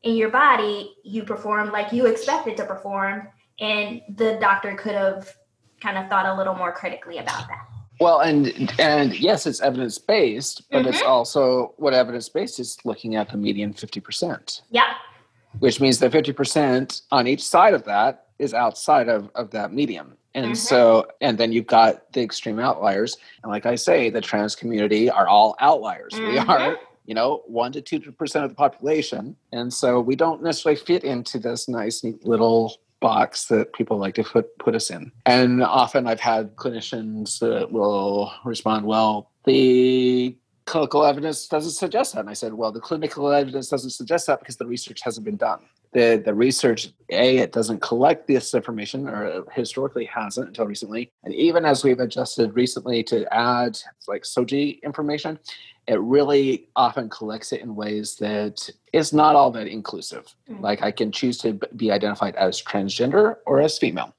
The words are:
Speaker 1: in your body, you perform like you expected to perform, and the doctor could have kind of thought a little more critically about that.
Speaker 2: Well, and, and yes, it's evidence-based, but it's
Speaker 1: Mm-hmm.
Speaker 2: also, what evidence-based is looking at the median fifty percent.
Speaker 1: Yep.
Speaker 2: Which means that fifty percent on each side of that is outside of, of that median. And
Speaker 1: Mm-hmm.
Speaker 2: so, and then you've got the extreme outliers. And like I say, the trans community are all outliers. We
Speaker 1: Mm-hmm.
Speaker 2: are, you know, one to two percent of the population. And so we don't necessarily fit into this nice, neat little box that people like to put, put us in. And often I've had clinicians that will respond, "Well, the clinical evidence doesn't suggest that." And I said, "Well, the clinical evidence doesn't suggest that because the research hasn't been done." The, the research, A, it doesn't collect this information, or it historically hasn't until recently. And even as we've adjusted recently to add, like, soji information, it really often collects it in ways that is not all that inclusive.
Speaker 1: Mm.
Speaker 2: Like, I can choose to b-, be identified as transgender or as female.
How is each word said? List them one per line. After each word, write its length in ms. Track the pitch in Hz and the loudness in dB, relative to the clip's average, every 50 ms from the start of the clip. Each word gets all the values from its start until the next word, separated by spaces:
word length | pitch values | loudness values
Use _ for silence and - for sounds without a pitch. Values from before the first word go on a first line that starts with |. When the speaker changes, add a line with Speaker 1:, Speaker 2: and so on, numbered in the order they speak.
Speaker 1:
in 120 | - 233 226 | -2 0 0
your 140 | 226 220 220 | 0 0 0
body, 640 | 214 254 294 285 262 226 214 208 208 202 202 - - _ _ | 2 4 4 4 4 4 2 -2 -4 -6 -10 -14 -18 _ _
you 180 | 226 196 220 202 | -10 -10 -8 -6
perform 480 | - 214 190 - 208 208 208 208 202 | -6 -8 -8 -4 -2 -2 -2 -2 -2
like 180 | 208 208 208 - | -4 -4 -4 -2
you 140 | 233 240 254 | -2 2 2
expected 500 | 226 226 - - 269 294 311 - 233 202 - | 2 2 0 -2 -2 -2 -2 -4 -6 -6 -6
to 80 | 196 | -6
perform, 600 | - 190 190 - 202 196 196 196 196 202 208 202 - _ _ _ _ _ - | -8 -8 -10 -10 -8 -4 -4 -4 -4 -4 -6 -10 -16 _ _ _ _ _ -10
and 420 | 214 214 214 208 208 202 233 240 - - 202 | -6 -4 -4 -4 -4 -6 -8 -12 -14 -16 -4
the 200 | 196 226 220 214 - | -2 0 0 0 2
doctor 340 | 214 196 202 - - 202 196 | 2 2 2 2 -2 -6 -10
could 200 | - - 220 202 | -8 -8 -4 -2
have 400 | 202 196 196 190 190 190 - - _ _ _ _ _ _ _ _ _ | 0 0 0 -2 -2 -12 -16 -20 _ _ _ _ _ _ _ _ _
kind 160 | - 214 196 | -6 -6 -4
of 120 | 190 190 190 | -4 -4 0
thought 160 | 208 196 185 | 0 0 0
a 80 | 190 190 | 0 -2
little 200 | 190 190 190 185 | -2 -2 -2 -2
more 180 | 180 180 175 | -4 -4 -6
critically 440 | 175 - - 180 180 - - 170 170 | -6 -6 -10 -10 -10 -10 -14 -14 -14
about 320 | 147 - - - - - - | -10 -8 -8 -8 -8 -8 -10
that. 180 | - - - - - - - _ _ - | -14 -16 -16 -18 -20 -20 -20 _ _ 2
Speaker 2:
Well, 220 | 170 170 165 147 | 4 6 6 6
and, 520 | 147 165 151 147 143 123 - - 135 - - - | 4 4 4 4 2 2 0 -4 -4 -4 2 2
and 360 | 170 156 147 147 143 127 92 92 | 4 4 4 4 2 2 0 0
yes, 280 | 127 180 220 151 - | 2 2 2 2 0
it's 140 | 160 127 - | -4 -4 0
evidence-based, 1120 | - 139 127 127 131 117 104 - _ - 214 214 165 120 104 120 139 - - - - _ | 0 0 0 0 -4 -4 -6 -8 _ 2 4 4 4 2 0 -4 -8 -8 -10 -12 -12 _
but 160 | 143 135 127 | 0 2 2
it's 120 | 131 120 - | 2 0 0
Speaker 1:
Mm-hmm. 80 | - 127 | 2 4
Speaker 2:
also, 640 | 131 123 117 - - 147 135 127 127 127 120 - - | 4 4 2 2 2 2 4 4 4 2 0 -2 -6
what 160 | - 151 143 131 | -2 0 2 4
evidence-based 640 | 127 123 113 120 120 117 - _ 156 196 254 - - | 4 2 2 -2 -10 -10 -6 _ -4 -4 -4 -6 -10
is 200 | 123 113 - - _ | -10 -10 -10 -10 _
looking 300 | 120 107 - - 113 110 | -8 -8 -6 -6 -4 -4
at 120 | 107 104 - | -4 -4 -4
the 60 | - | -4
median 360 | 104 104 104 101 101 104 104 104 | -4 -4 -2 -2 -4 -6 -6 -8
fifty 260 | - - - - 104 | -10 -14 -12 -12 -14
percent. 640 | - - - - - 175 131 - _ - - - _ _ | -12 -10 -6 -6 -4 -4 -6 -8 _ -14 -14 -14 _ _
Speaker 1:
Yep. 140 | 226 233 262 - - - - - _ _ _ _ _ _ _ _ - 110 | 2 2 2 2 0 -10 -16 -20 _ _ _ _ _ _ _ _ -6 0
Speaker 2:
Which 220 | - 127 - - | 0 0 2 4
means 180 | 139 135 127 - | 2 2 4 4
that 140 | - 123 | 2 4
fifty 200 | 135 156 - - | 4 2 2 0
percent 680 | 135 - 139 135 - 160 147 139 127 127 135 - - - _ _ | -2 -4 -4 0 2 2 2 4 2 0 0 -4 -10 -14 _ _
on 160 | 143 131 120 | 0 2 2
each 160 | 123 139 - - | 2 0 -2 -2
side 300 | - - - 185 220 190 | 2 4 6 6 8 6
of 100 | 135 - | 4 0
that 420 | - - 104 110 131 - - _ _ _ _ | -2 0 2 2 2 0 -4 _ _ _ _
is 160 | 139 147 113 | -6 -2 0
outside 540 | 117 123 113 - - - - 151 143 120 117 | 0 0 0 -2 -4 0 4 4 4 4 2
of, 220 | 117 107 101 104 _ | 0 0 -2 -6 _
of 160 | 117 120 104 | -8 -8 -6
that 220 | - 110 104 92 | -6 -6 -6 -4
median. 440 | 92 131 147 123 98 82 71 65 - _ _ _ _ | -2 -2 -2 -2 -4 -10 -12 -18 -20 _ _ _ _
And 120 | 135 131 | -6 -4
Speaker 1:
Mm-hmm. 80 | 117 120 | -4 -4
Speaker 2:
so, 540 | 110 - - 135 127 120 117 113 113 - - - _ | -4 0 2 6 6 8 8 8 6 4 0 -6 _
and 160 | - 139 117 | -2 -2 2
then 160 | 104 117 113 | 2 0 2
you've 140 | 113 117 110 | 2 -2 0
got 440 | - 123 113 117 110 - - _ _ - | 4 6 6 6 6 4 0 _ _ -4
the 80 | 131 | -4
extreme 360 | 120 107 - - - 117 107 110 | -4 -4 -6 -10 -8 -6 -6 -2
outliers. 600 | 123 135 120 76 98 107 98 98 110 120 - - - - - _ | -2 -2 -2 0 0 0 0 0 -2 -2 -4 -12 -16 -20 -20 _
And 80 | - 113 | -10 -8
like 140 | 104 120 - | -8 -4 -2
I 80 | 120 123 | -2 -2
say, 340 | 117 - - 175 160 123 113 | 0 2 2 2 2 2 0
the 120 | 104 117 | -2 -2
trans 320 | 104 - - 104 104 104 - | -4 -2 -2 -2 -2 -2 -4
community 560 | - - 117 117 107 104 104 107 107 113 123 | -6 -6 -4 -2 0 2 2 2 4 2 2
are 180 | - 101 98 87 | 4 2 4 6
all 280 | 101 104 107 110 - - | 6 6 6 6 4 2
outliers. 520 | 131 180 165 135 107 214 185 - - - - | 4 4 4 4 0 -6 -8 -8 -10 -10 -8
We 60 | 220 220 220 - 135 | -6 -4 -2 0 0
Speaker 1:
Mm-hmm. 100 | - - | 2 4
Speaker 2:
are, 280 | 175 135 131 147 165 - - - _ _ _ | 4 4 4 0 -2 -4 -10 -20 _ _ _
you 100 | - 110 | -6 -2
know, 280 | 110 - 131 147 - - | 0 0 0 0 -4 -8
one 240 | - 113 117 120 123 | -6 -2 -2 -2 -2
to 100 | 135 151 | -4 -10
two 180 | 139 - 156 151 151 143 | -8 -6 -6 -6 -6 -10
percent 320 | 127 _ 160 139 - 156 143 | -10 _ -8 -4 -2 -2 -4
of 40 | 135 | -4
the 60 | - | 0
population. 800 | - 147 135 - - 120 143 156 156 135 - 127 110 104 - - _ _ _ | 0 0 0 0 -2 -2 0 0 0 0 -4 -6 -8 -10 -12 -14 _ _ _
And 180 | - 120 120 123 123 | -8 -8 -8 -6 -4
so 260 | - - 127 123 123 | 0 0 2 2 2
we 160 | 120 120 135 | 2 0 2
don't 260 | 131 165 165 160 - | 2 2 0 0 -2
necessarily 380 | 151 165 147 - - 160 151 147 | -4 -4 -4 -2 0 0 0 0
fit 240 | - - 170 180 - | 2 0 0 0 0
into 340 | 135 131 120 117 - - 123 | -2 -4 -4 -6 -6 -8 -6
this 300 | 107 120 120 120 - - | -6 -4 -6 -6 -6 -6
nice, 340 | 123 117 104 110 113 - | -6 -4 -4 -4 -6 -6
neat 220 | - 113 110 - - | -8 -8 -8 -6 -2
little 540 | 113 117 107 117 113 113 113 113 110 - _ _ _ _ _ | 0 2 4 4 4 4 4 2 0 -6 _ _ _ _ _
box 460 | - 113 110 - - - - - - | 0 0 2 2 0 0 -2 -10 -2
that 260 | - 120 107 107 - | 0 2 2 2 0
people 240 | - - 117 - 113 | -4 -6 -4 -2 -2
like 180 | 101 98 95 92 | -2 -2 -4 -2
to 80 | - | -4
put, 340 | 107 - - 117 107 - - _ | -4 0 0 0 0 0 -10 _
put 160 | - - 113 | -2 -2 0
us 160 | 110 - - | 0 -4 -6
in. 200 | - - - - _ - _ | -8 -10 -14 -18 _ -2 _
And 380 | 127 123 127 127 123 123 123 123 | 4 4 4 4 4 4 2 2
often 420 | 87 95 135 123 110 - 143 123 | 2 4 2 2 2 2 -2 0
I've 140 | 117 113 110 | 0 -4 -2
had 340 | - 120 113 110 110 101 104 | 0 0 0 0 -2 -4 _
clinicians 840 | - - 131 117 113 113 - - 117 110 110 110 110 107 - - - | -8 -8 -8 -8 -8 -10 -10 -10 -8 -8 -8 -8 -8 -8 -8 -6 -2
that 340 | 117 117 113 104 98 - | -2 -2 0 -2 -4 -4
will 580 | - 113 101 104 104 98 98 101 101 101 101 101 - - - | -2 0 0 0 0 0 -2 -2 -2 -2 -2 -4 -8 -10 -8
respond, 400 | 127 113 - - 110 110 107 104 | -8 -8 -4 -2 -2 -2 0 0
"Well, 460 | 107 107 110 110 107 107 104 - _ _ _ _ | 0 2 2 2 2 0 -2 -8 _ _ _ _
the 880 | 135 135 135 131 127 127 127 127 127 127 127 127 127 127 127 123 127 127 _ _ _ _ _ _ | 2 4 6 6 6 6 6 6 4 4 2 2 2 2 2 0 -2 -6 _ _ _ _ _ _
clinical 380 | - - 160 151 139 143 147 151 | -6 -2 -2 -2 0 2 4 4
evidence 420 | 147 143 143 143 160 151 - - - | 4 4 2 -4 -6 -6 -6 -6 -4
doesn't 240 | - 151 151 170 | -4 -4 -4 -4
suggest 400 | 147 - 196 170 - 226 277 - | -6 -6 -6 -4 -2 -2 -2 -2
that." 80 | - - | -4 -8
And 100 | 104 101 | -10 -8
I 40 | 104 | -10
said, 180 | - - 113 | -8 -8 -8
"Well, 180 | 110 110 117 110 | -6 -4 -4 -4
the 60 | 107 113 | -4 -6
clinical 520 | - - 165 156 156 147 - 156 143 143 | -8 -6 -6 -4 -4 -6 -6 -2 0 2
evidence 360 | 143 143 143 131 131 139 123 - | 2 2 2 0 -4 -8 -6 -4
doesn't 220 | - 131 127 131 | -6 -6 -4 -8
suggest 360 | - - 127 110 165 170 - | -10 -12 -4 -2 -2 -2 0
that 140 | - 139 127 | 0 -2 -2
because 180 | - - 123 _ | -2 -16 -12 _
the 80 | 123 | -8
research 340 | 120 120 123 - - 113 - | -8 -8 -8 -10 -12 -14 -10
hasn't 240 | - 123 110 117 107 | -8 -8 -8 -8 -8
been 140 | 107 104 101 | -8 -6 -4
done." 220 | - 113 98 - _ _ _ _ _ _ | -2 -2 -4 -4 _ _ _ _ _ _
The, 300 | - 123 117 117 117 107 85 | 2 4 6 6 4 4 2
the 100 | 113 104 | 0 2
research, 560 | 104 120 135 131 - - 127 113 110 - - _ _ _ - | 4 2 2 2 2 2 2 2 0 -4 -12 _ _ _ -4
A, 280 | 85 92 123 127 131 127 | 0 2 4 4 4 4
it 120 | 117 - | 2 0
doesn't 280 | - 127 110 110 113 95 | 0 -2 -2 -2 -2 -6
collect 480 | - - 117 117 131 151 165 160 - - | -4 -4 0 2 4 2 2 2 0 0
this 260 | 139 127 - - - | 0 0 0 0 -2
information, 540 | 123 104 - 117 107 104 - - 135 139 135 | -2 -2 -2 -8 -8 -8 -8 -8 -8 -8 -8
or 160 | - 104 104 | -8 -6 -6
it 200 | 101 78 92 - - | -6 -6 -8 -10 -8
historically 520 | - 135 120 113 - 135 135 139 - 127 117 | -8 -8 -6 -6 -6 -6 -6 -4 -4 -6 -8
hasn't 420 | - - 120 113 101 101 123 131 - | -6 -6 -8 -8 -6 -8 -8 -10 -10
until 180 | 101 113 113 | -6 -6 -6
recently. 440 | 104 101 - - 101 107 113 123 _ _ _ _ | -6 -4 -10 -10 -10 -8 -10 -10 _ _ _ _
And 100 | - - | -10 -2
even 300 | - 147 170 165 170 165 | 2 2 4 4 4 4
as 180 | 151 139 127 | 4 2 4
we've 160 | - 135 127 123 | 4 2 2 2
adjusted 560 | 127 113 - 131 123 - - - 117 107 104 | 0 -4 -4 -6 -6 -6 0 0 0 0 2
recently 480 | 123 127 123 - 127 123 127 120 117 113 | 0 0 0 -2 -6 -6 -2 -2 -2 -2
to 220 | - 120 113 - - - | 0 -2 -2 -2 0 0
add, 420 | 113 117 123 123 123 123 120 107 - - - _ _ _ | 0 2 2 2 0 0 -2 -4 -8 -16 -18 _ _ _
like, 160 | - 101 101 | -10 -10 -8
soji 580 | - - - 127 120 110 135 139 147 147 139 - - | -8 -6 -2 -2 -2 0 0 -2 -2 -2 -4 -8 -12
information, 560 | 147 143 - 151 147 147 151 - 160 156 - _ - - - - - _ _ _ - | -10 -8 -6 -4 -4 -4 -4 -6 -8 -10 -10 _ -18 -18 -18 -20 -20 _ _ _ -2
it 100 | 117 101 | -2 0
really 680 | 101 117 131 147 143 143 143 139 139 135 127 - - _ _ | 0 2 4 4 4 6 4 4 4 2 0 -2 -6 _ _
often 320 | 127 127 117 - 135 120 107 | 2 2 2 2 -4 -6 -6
collects 440 | - - 110 107 107 113 - - | -10 -10 -10 -8 -8 -10 -8 -8
it 80 | - - | -8 -8
in 140 | - 120 110 | -8 -10 -10
ways 400 | 104 104 107 104 107 104 107 - - | -8 -6 -4 -4 -6 -6 -8 -8 -6
that 500 | 107 104 107 104 107 107 101 - - - - _ _ _ | -6 -4 -2 -2 -4 -4 -6 -10 -14 -14 -16 _ _ _
is 200 | - 160 156 - | 0 0 0 2
not 220 | 147 151 151 151 147 | 4 6 6 8 8
all 160 | 143 139 123 | 8 6 6
that 160 | 117 113 107 | 2 -2 -8
inclusive. 640 | 90 92 110 98 - - 98 - - - - - - _ _ _ _ | -8 -10 -10 -10 -10 -12 -12 -12 -12 -14 -14 -18 -18 _ _ _ _
Speaker 1:
Mm. 120 | - - | -14 -8
Speaker 2:
Like, 200 | - 101 104 - | -4 -4 -2 -2
I 100 | - 104 | -2 -4
can 180 | 101 - 113 107 | -2 -2 -4 -4
choose 280 | 101 - - 123 120 - | -2 -2 -2 -2 -2 -2
to 160 | - 117 104 | -4 -4 -4
b-, 120 | 98 - - - | -4 -8 -10 -6
be 160 | 110 113 107 | -4 0 0
identified 460 | 101 101 104 107 101 - 107 98 - | 2 2 0 -2 -2 -2 -4 -4 0
as 260 | - 98 92 87 - | 0 0 0 0 -4
transgender 760 | - - - 104 98 98 - - 120 135 147 196 214 214 226 - _ | -10 -4 -4 -4 -2 -2 -2 0 0 2 4 4 4 4 2 -2 _
or 160 | - 139 135 | 2 4 4
as 160 | 147 156 151 | 4 2 2
female. 380 | - - 123 - - - - _ | 0 -2 -2 -2 -4 -8 -8 _